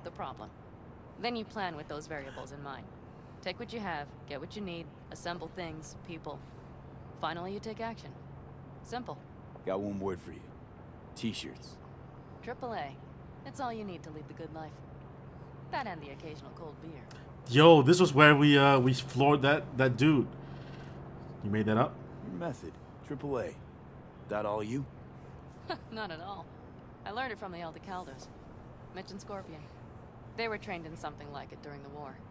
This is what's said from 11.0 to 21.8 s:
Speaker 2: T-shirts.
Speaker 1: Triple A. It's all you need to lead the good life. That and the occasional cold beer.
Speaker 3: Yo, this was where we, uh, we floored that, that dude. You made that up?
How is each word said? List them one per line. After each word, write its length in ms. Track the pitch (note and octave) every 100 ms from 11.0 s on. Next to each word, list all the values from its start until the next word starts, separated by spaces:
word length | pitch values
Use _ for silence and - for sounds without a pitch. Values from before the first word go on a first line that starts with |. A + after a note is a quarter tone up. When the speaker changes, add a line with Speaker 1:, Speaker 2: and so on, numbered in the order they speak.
| - -
Speaker 2:
T-shirts. 600 | A2+ G2 C#2+ - - - - - - - - -
Speaker 1:
Triple 320 | - B3 B3
A. 220 | G3+ C#3+ C#3 - - - - C#4
It's 140 | C4+
all 120 | B3+
you 120 | A3+
need 180 | G#3 E3
to 80 | D#3+
lead 180 | D3+ C#3+
the 60 |
good 180 | D#3+ D#3+
life. 200 | D#3 D3+ - - - - - - - - - -
That 160 | F4+ A#3+
and 160 | E3
the 80 | C#3+
occasional 400 | C#3 D#3+ - C3+ -
cold 180 | D#3+ C#3
beer. 220 | D#3+ - - - - - -
Speaker 3:
Yo, 320 | B2+ D#3+ D#3+
this 200 | C3 F3+
was 120 | F3+
where 220 | C#3 D3+
we, 240 | C#3+ D3 C#3+
uh, 220 | C#3 C3+
we 120 | B2+
floored 500 | B2+ - B2+ C#3 C#3+
that, 200 | C3+ D3+ C3+ B2+
that 180 | C3 A2+
dude. 300 | D3+ C#3+ - - - - - - - - - - - -
You 60 | G#2
made 160 | G#2+ G#2+
that 100 |
up? 180 | A2